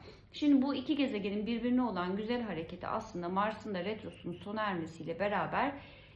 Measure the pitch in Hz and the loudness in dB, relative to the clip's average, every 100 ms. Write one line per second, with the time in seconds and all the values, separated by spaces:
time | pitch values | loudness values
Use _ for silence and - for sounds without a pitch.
0 | - - - - 294 269 277 262 - 285 | -14 -20 -14 2 6 8 6 0 0 2
1 | 254 208 202 208 208 233 247 247 240 185 | 2 2 0 0 0 0 2 4 2 0
2 | 180 202 214 247 220 160 165 180 - 220 | 0 0 0 -2 -2 -4 -6 -6 -4 -4
3 | - 175 175 190 214 214 220 185 180 214 | -4 -4 -2 2 0 0 -4 -4 -2 -4
4 | 175 - 170 175 202 220 214 180 160 - | -8 -10 -8 -8 -6 -2 0 -2 -4 -8
5 | 160 165 202 202 151 180 269 - - - | -6 0 0 2 0 2 0 -2 -12 -20
6 | - | -20